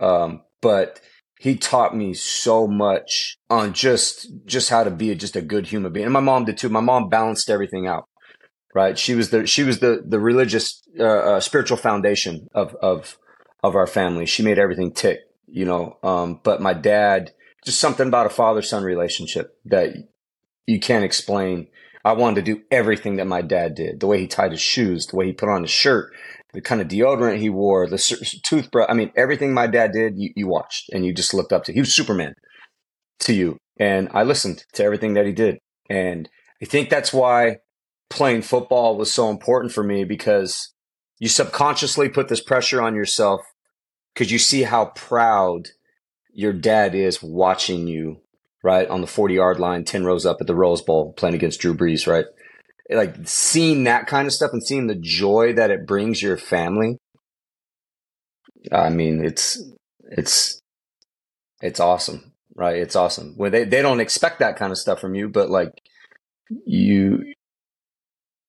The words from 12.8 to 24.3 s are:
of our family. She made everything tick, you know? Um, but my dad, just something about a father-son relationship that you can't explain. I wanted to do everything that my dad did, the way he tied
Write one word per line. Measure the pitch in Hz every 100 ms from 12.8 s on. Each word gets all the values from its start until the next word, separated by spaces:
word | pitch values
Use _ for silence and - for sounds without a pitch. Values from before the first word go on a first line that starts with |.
| 95 87 - - _ _ _ _
of | 98 95
our | 90
family. | - 90 85
She | 82 -
made | 110 101
everything | 101 87 87
tick, | - 104 - - _ _
you | 85 92
know? | 90 85 -
Um, | 95 90 87 82
but | - 98
my | 98
dad, | 87 104 104 104 98 85 _ _ _
just | - -
something | 151 135 131
about | 120
a | 107
father-son | - 113 110 98 107
relationship | 95 87 87 - 85 - 82 _ 101
that | 98 - - - _ _ _ _ _ -
you | 107
can't | - 117
explain. | 98 - - 101 95 90 80 _ - - 104
I |
wanted | 113 120 101 92
to |
do | 107 -
everything | 127 110 104 107 98
that | 95
my | 90
dad | 82 92 85
did, | 85 80 76
the | 95
way | 101
he |
tied | 92